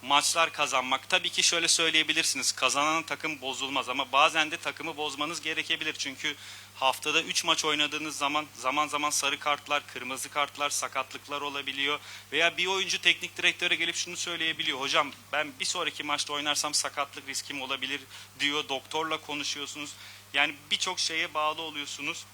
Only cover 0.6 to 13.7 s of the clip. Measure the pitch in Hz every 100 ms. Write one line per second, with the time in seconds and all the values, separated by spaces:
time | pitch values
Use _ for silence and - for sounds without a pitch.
0.6 | 143 135 127 131 - 185 175 - 180 170
1.6 | 165 - 165 156 156 156 160 139 123 -
2.6 | 131 135 151 160 156 147 160 147 131 123
3.6 | 135 139 120 127 127 135 156 160 156 160
4.6 | 151 139 156 147 151 135 151 165 156 156
5.6 | 151 165 156 147 139 131 151 143 - -
6.6 | - - 131 127 151 151 165 180 170 156
7.6 | 156 151 147 151 151 143 143 151 147 -
8.6 | 127 143 151 147 147 147 139 147 147 143
9.6 | - 147 - 127 123 131 - 151 143 -
10.6 | 143 - 127 135 127 131 - 147 143 139
11.6 | 135 135 139 147 - - - 143 170 170
12.6 | 180 190 185 196 175 165 175 - 175 170
13.6 | 175